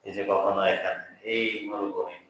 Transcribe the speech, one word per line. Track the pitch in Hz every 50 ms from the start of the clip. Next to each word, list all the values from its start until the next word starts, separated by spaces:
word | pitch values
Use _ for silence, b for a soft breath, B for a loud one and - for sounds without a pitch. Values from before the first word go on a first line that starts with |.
| _
এই | 101
যে | 92 101 101
কখনো | 101 98 95 98 98 98 98
এখানে, | 95 92 - - - 92 - - - - - -
এই | 104 113 113 113 113 110 107 107 104 104
মরুভূমি | 101 101 98 98 - - - 90 87 - -